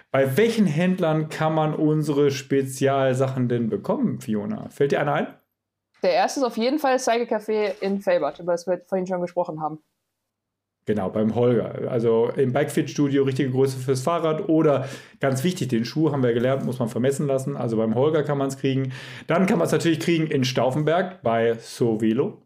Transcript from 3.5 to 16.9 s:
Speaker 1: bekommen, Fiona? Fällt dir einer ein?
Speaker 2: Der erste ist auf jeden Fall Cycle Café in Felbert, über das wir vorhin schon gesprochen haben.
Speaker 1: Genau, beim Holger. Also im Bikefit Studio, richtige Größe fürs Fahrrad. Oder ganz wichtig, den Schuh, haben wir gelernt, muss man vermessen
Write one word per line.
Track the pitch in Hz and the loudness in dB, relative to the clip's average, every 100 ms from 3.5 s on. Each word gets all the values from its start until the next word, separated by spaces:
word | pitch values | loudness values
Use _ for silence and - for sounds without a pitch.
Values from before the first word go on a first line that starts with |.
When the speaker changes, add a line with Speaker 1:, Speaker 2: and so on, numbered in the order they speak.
| 120 110 | 0 -2
Speaker 1:
bekommen, | 98 - 269 196 120 | -4 -2 0 0 -2
Fiona? | - 107 104 107 - | -4 -4 -4 -8 -8
Fällt | - 143 | 0 0
dir | - | 2
einer | 143 | 0
ein? | 151 233 - _ _ _ _ _ - | -2 -4 -10 _ _ _ _ _ -4
Speaker 2:
Der | 185 | 0
erste | 170 220 294 | 2 0 0
ist | 240 | -2
auf | 226 | 0
jeden | 240 294 | 0 0
Fall | 269 262 | 0 2
Cycle | 262 233 233 | 2 0 0
Café | 214 214 214 202 190 | -4 -2 -2 -2 -2
in | 196 196 | -4 -2
Felbert, | 196 175 143 - | 0 0 0 -4
über | 175 | -4
das | 170 185 | -2 -2
wir | 175 - | -4 -2
vorhin | 190 185 | -4 -2
schon | 180 | -4
gesprochen | 175 175 175 156 | -4 -4 -4 -4
haben. | 151 156 _ _ _ _ _ _ _ _ _ _ - | -6 -8 _ _ _ _ _ _ _ _ _ _ -4
Speaker 1:
Genau, | 104 92 | -2 -2
beim | 110 110 | 0 0
Holger. | 113 123 113 90 - - | 2 2 2 0 -6 -4
Also | 120 117 113 120 - | 0 2 2 2 0
im | 127 | 0
Bikefit | 139 151 165 160 | 0 0 -2 -2
Studio, | - 143 139 | 0 0 2
richtige | 131 131 135 | 0 0 0
Größe | 127 135 127 | 2 0 0
fürs | 139 127 | -2 -2
Fahrrad. | 170 170 160 156 - | 0 0 0 -2 0
Oder | 160 156 131 127 - - - | 2 4 2 -2 -12 -16 -4
ganz | 139 127 | -2 0
wichtig, | 180 180 123 | -2 -2 -2
den | 113 | -2
Schuh, | 120 151 156 | -2 0 0
haben | 139 | 2
wir | 123 | 2
gelernt, | 117 123 135 | 2 2 0
muss | 139 123 | -2 -4
man | |
vermessen | 113 | -4